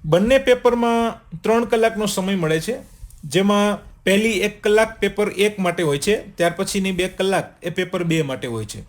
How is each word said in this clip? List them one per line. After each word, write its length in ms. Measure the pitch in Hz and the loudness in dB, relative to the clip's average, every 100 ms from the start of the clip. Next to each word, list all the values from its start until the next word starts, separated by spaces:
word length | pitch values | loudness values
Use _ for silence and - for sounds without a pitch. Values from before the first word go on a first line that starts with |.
| 156 | 2
બંને 340 | 170 214 269 | 2 4 4
પેપરમાં 760 | 262 247 247 233 233 233 233 - - 160 | 4 4 4 2 0 0 -2 -4 -14 -8
ત્રણ 260 | - 226 233 | 0 0 2
કલાકનો 360 | 233 226 208 208 | 2 2 0 -4
સમય 300 | 202 190 196 | -2 -2 -2
મળે 220 | 160 160 | 0 -2
છે, 160 | 160 254 - - - - | -2 -8 -10 -20 -20 -16
જેમાં 560 | 156 180 196 202 208 202 - - - | -2 0 2 2 2 -2 -8 -6 0
પહેલી 320 | 196 220 202 202 | 2 2 0 -2
એક 160 | 208 | -2
કલાક 340 | 214 214 220 220 | 2 2 2 0
પેપર 280 | 202 196 208 - 208 | -4 -2 -4 2 0
એક 140 | 208 | 2
માટે 240 | 180 170 | -2 0
હોય 220 | 165 143 196 | 0 0 0
છે, 100 | 214 - - | -2 -4 -2
ત્યાર 200 | 170 165 | -2 0
પછીની 420 | 190 202 190 185 | -4 -2 -2 -2
બે 80 | 180 | -4
કલાક 380 | 185 190 185 - - | -2 0 0 -2 -10
એ 80 | 175 | -10
પેપર 320 | 170 180 185 | -6 -4 -4
બે 200 | 170 160 | 0 0
માટે 240 | 143 131 127 | 0 -4 -6
હોય 180 | 113 107 | -6 -8
છે. 200 | 104 | -12